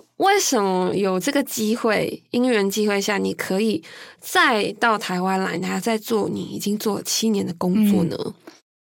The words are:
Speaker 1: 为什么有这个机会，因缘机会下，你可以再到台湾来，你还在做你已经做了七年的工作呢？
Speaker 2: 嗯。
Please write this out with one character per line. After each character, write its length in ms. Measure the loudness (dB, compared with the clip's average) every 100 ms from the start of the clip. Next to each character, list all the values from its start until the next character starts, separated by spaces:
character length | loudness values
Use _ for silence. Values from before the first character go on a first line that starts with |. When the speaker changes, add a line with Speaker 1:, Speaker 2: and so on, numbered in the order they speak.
| -2 0
Speaker 1:
为 200 | 2 4
什 240 | 2 2
么 320 | 2 2 0
有 240 | 0 0 0
这 140 | 0
个 100 | -2
机 320 | -2 -2 -2
会， 480 | 0 2 0 0 -6 -4
因 120 | 0 2
缘 240 | 2 0
机 160 | 0 0
会 140 | 0
下， 180 | 0 -2
你 160 | -2
可 280 | -4 -2 0
以 200 | 0 -2 -6 -20 -20 -18
再 560 | -2 2 4 2 -2 0
到 200 | 0 2
台 240 | -2 -2
湾 180 | 0 0
来， 160 | 0 -2
你 100 | -2
还 140 | -2
在 180 | -2 -2
做 300 | -2 -2 -2
你 140 | -4
已 180 | -6 -6
经 180 | -4 -2
做 200 | -2 -4
了 60 |
七 260 | -4 -2 0
年 160 | 0 -2
的 80 | -2
工 160 | 0 4 4
作 140 | 4
呢？ 120 | 2 -2
Speaker 2:
嗯。 140 | -8 -10 -20 -20 _ _